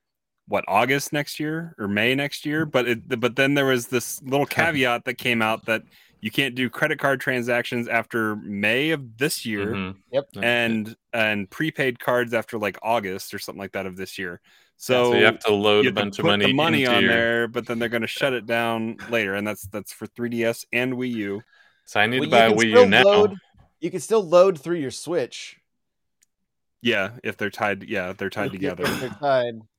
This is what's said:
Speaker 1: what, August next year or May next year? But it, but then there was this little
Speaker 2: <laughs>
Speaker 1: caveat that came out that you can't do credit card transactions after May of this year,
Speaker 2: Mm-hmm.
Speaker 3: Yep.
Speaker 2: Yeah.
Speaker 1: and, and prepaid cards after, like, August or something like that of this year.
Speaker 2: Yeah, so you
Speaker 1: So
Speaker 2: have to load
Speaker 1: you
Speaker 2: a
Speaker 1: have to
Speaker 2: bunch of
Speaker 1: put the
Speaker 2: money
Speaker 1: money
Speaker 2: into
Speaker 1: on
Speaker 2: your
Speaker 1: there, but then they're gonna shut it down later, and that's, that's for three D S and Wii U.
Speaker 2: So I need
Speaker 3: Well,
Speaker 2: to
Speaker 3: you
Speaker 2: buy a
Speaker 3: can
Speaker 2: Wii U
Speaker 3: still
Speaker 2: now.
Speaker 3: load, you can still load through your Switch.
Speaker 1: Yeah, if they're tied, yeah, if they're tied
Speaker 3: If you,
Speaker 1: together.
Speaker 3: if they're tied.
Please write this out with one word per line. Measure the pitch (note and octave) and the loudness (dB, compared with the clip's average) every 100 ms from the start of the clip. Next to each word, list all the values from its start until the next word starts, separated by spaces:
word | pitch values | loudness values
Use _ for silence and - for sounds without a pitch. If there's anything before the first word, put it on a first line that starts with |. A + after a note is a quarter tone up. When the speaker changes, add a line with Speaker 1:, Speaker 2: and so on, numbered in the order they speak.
| _ _ _ _ _ | _ _ _ _ _
Speaker 1:
what, | G2+ - | -4 0
August | G2 B2 C#3 - | 2 2 0 -2
next | D3 C#3+ - | -6 -6 -6
year | D3+ D#3+ E3+ - | -6 -6 -10 -8
or | G#2 | -4
May | G2+ A2+ | 0 2
next | C3+ C#3+ - D3+ | 0 -2 -6 -6
year? | D3+ D#3 | -4 0
But | C3+ A#2+ | 0 0
it, | A#2 - B2+ | -2 -4 -2
but | B2 A#2+ | -2 2
then | C#3 | 2
there | C#3+ C3+ | 2 2
was | B2+ A#2+ | 0 0
this | B2+ - - | -4 -4 -10
little | C3+ C#3 C#3 | -2 -2 0
Speaker 2:
<laughs> | - | 0
Speaker 1:
caveat | D#3+ D3+ B2+ A#2+ | 0 2 0 0
that | - | -4
came | A#2+ B2+ A#2 | -4 -2 0
out | A2 A2 - | 0 -2 -2
that | A2 - _ _ _ | -4 -4 _ _ _
you | G#2+ | -6
can't | - C#3 | -2 -2
do | B2 B2+ | -2 -4
credit | - D3+ D3 | -2 -2 0
card | C#3+ C3+ | 0 0
transactions | C#3+ B2+ A#2+ A#2+ A#2 B2 A#2+ | -2 -4 0 -2 -2 -6 -2
after | A#2 A2+ A#2 A2 G#2+ | -2 -2 -2 -2 -4
May | F2 G2+ G#2 A#2+ D#3 | -6 -2 0 0 0
of | D#3 B2+ A2+ | -2 -6 -4
this | D3 - A#2+ | -4 -2 -6
year, | G#2+ G2+ | -4 -4
Speaker 2:
Mm-hmm. | G#2 F#2 G2 _ | -4 -6 -10 _
Speaker 3:
Yep. | C3 C#3+ | -6 -6
Speaker 2:
Yeah. | G2+ | -4
Speaker 1:
and, | A2+ A#2+ A#2 A2+ G#2+ A2+ _ | 0 0 0 -2 -6 -12 _
and | A#2 G#2+ G#2 F#2+ | -2 0 -2 -6
prepaid | - D#3+ - C3+ A#2+ | -4 -6 -2 -2 -2
cards | - B2 A#2+ | -2 0 0
after, | A2+ - A#2 | -2 -4 -4
like, | G#2 F#2 | -4 -4
August | A2 A#2 G2+ F#2+ - | -2 -2 -2 -8 -10
or | G2+ | -12
something | - - | -12 -12
like | G2 | -10
that | G2+ F#2+ | -8 -8
of | F#2 | -8
this | F#2+ - | -12 -8
year. | F#2 E2+ | -10 -10
Speaker 2:
Yeah, | _ _ _ _ | _ _ _ _
so | - B2+ B2 | 0 2 4
you | A#2+ | 6
Speaker 1:
So | G#2+ | 4
Speaker 2:
have | A2 | 4
to | A2 | 0
load | G#2 G#2+ G#2 | 2 4 4
Speaker 1:
you | B2 | 4
Speaker 2:
a | |
Speaker 1:
have | G#2 | 0
to | |
Speaker 2:
bunch | G2+ G2 | -4 -2
of | |
Speaker 1:
put | G#2 | 0
the | G2+ | 2
Speaker 2:
money | G2+ | 2
Speaker 1:
money | C3 D#3+ D#3 | 2 2 2
Speaker 2:
into | C3 A#2 | 2 2
Speaker 1:
on | |
Speaker 2:
your | A#2 | 4
Speaker 1:
there, | A#2 A#2 A#2 A#2 | 2 2 0 0
but | A#2+ A#2 | -4 -6
then | A#2 | -4
they're | A#2 | -2
gonna | A#2 A2+ | -2 -4
shut | - C#3+ | -2 -2
it | B2 A2 | -2 -2
down | A#2 A#2 A2+ A2+ A2+ - | -2 0 -2 -4 -8 -4
later, | A#2 G2+ | -2 0
and | G2+ G#2 | -2 -4
that's, | G#2 G2 | -6 -10
that's | G#2 F#2+ | -12 -12
for | - A2 | -14 -16
three | - A#2+ | -8 -6
D | A#2 | 0
S | A2+ A#2 - | -2 -2 -4
and | A#2+ B2+ | -2 -2
Wii | B2 B2+ A#2 | -4 -6 -6
U. | G2+ G2+ - _ _ _ | -6 -8 -12 _ _ _
Speaker 2:
So | _ G#2 | _ 2
I | G#2+ | 2
need | B2+ | 2
Speaker 3:
Well, | D3+ | 4
Speaker 2:
to | A#2+ | 6
Speaker 3:
you | |
Speaker 2:
buy | A2+ | 6
a | |
Speaker 3:
can | G#2+ | 6
Speaker 2:
Wii | |
U | A2+ | 6
Speaker 3:
still | A2 G2 | 8 8
Speaker 2:
now. | G#2+ | 8
Speaker 3:
load, | G3 G#3 G#3 G3 _ _ _ _ | 8 8 4 0 _ _ _ _
you | E3 | -8
can | F3+ | -8
still | - A3 E3+ | 0 0 4
load | F3 G3 E3 | 6 6 4
through | E3 F3 | -4 -4
your | C3 | -4
Switch. | - - E3+ A#2+ - - - _ _ _ _ _ _ _ _ _ _ _ _ | -8 -4 -4 -4 -8 -16 -18 _ _ _ _ _ _ _ _ _ _ _ _
Speaker 1:
Yeah, | A#2+ G#2+ G2 B2 | 0 0 0 -6
if | - G2+ | -10 -6
they're | G#2 | -6
tied, | - G#2+ G2 | -2 -2 -2
yeah, | F#2+ G#2 F2+ | -4 -6 -6
if | F#2+ | -6
they're | G2 | -6
tied | A2 G2+ | -4 -6
Speaker 3:
If | |
you, | F#2 | -4
Speaker 1:
together. | F#2 F2+ | -6 -4
Speaker 3:
if | F2+ - | -4 -4
they're | B2+ G2+ | -8 -6
tied. | C#3+ C3 A#2+ A2+ A2 | 0 0 0 -6 -18